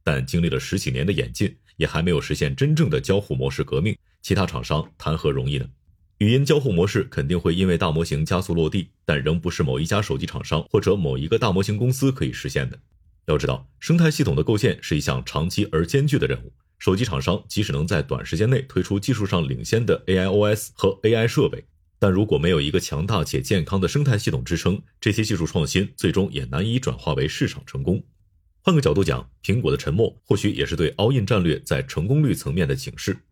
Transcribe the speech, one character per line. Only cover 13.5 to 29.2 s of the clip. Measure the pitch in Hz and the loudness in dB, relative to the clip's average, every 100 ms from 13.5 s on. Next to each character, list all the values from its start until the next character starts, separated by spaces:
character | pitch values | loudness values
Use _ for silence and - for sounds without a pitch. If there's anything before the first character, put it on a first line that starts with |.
| 65 - _ | -4 -8 _
生 | - 170 | 0 4
态 | 165 | 4
系 | 151 | 4
统 | 127 | 0
的 | 71 | 2
构 | 78 107 | 2 2
建 | 117 - | 0 -2
是 | - 78 | -2 -2
一 | |
项 | 73 65 | 0 -2
长 | - 76 85 | -4 -4 -2
期 | - - | -2 0
而 | 80 82 | 0 2
艰 | 139 143 | 2 2
巨 | 131 | 2
的 | - | 0
任 | 64 | -4
务， | - - _ _ | -10 -20 _ _
手 | - 95 | 0 2
机 | |
厂 | 120 69 | 0 -2
商 | - 98 - | -2 -2 -2
即 | - | -4
使 | 104 | -2
能 | 69 78 | -2 0
在 | 80 | -2
短 | 69 65 | -2 -6
时 | - 82 | -4 0
间 | 113 | 2
内 | 131 | 0
推 | - 92 | 0 -4
出 | 90 101 | -2 -2
技 | 101 | 0
术 | 107 | -2
上 | 101 92 71 | 0 0 -2
领 | 62 | -4
先 | 57 113 | 0 0
的 | 107 90 - | 2 0 2
A | 92 95 | 2 2
IO | 101 104 | 2 2
S | 107 - | 0 -4
和 | - 95 - | -2 0 2
A | 110 | 2
I | 113 113 | 2 2
设 | 151 85 | 2 0
备， | - - _ _ _ | -2 -14 _ _ _
但 | 101 | 2
如 | 92 104 | 2 2
果 | 73 | 2
没 | 85 | 2
有 | 82 | 2
一 | 73 | 2
个 | 90 | 0
强 | - 71 95 | -2 -4 -2
大 | 101 | -2
且 | 73 67 | 0 -4
健 | 65 98 | 0 0
康 | 73 98 | 0 0
的 | 90 | 0
生 | 143 | 2
态 | 139 104 | 2 2
系 | - | 0
统 | 71 | -2
支 | 62 85 | -2 0
撑， | - 101 - _ | 0 -2 -6 _
这 | - | 0
些 | 101 | 0
技 | 107 | 0
术 | 95 82 | 0 0
创 | 90 71 | 0 0
新 | 92 98 - | 0 0 0
最 | 92 | 0
终 | 95 98 | 2 0
也 | 69 64 | -4 -4
难 | 69 107 | -2 -2
以 | 123 | -2
转 | - 64 | -2 -4
化 | - | -4
为 | 67 76 | -2 -2
市 | - - | -2 -4
场 | - | -4
成 | - 67 | -10 -4
功。 | 67 101 - _ _ _ _ _ | -2 -2 -6 _ _ _ _ _
换 | - | 2
个 | 160 | 4
角 | 98 | 4
度 | 78 | 2
讲， | 82 64 | 2 -2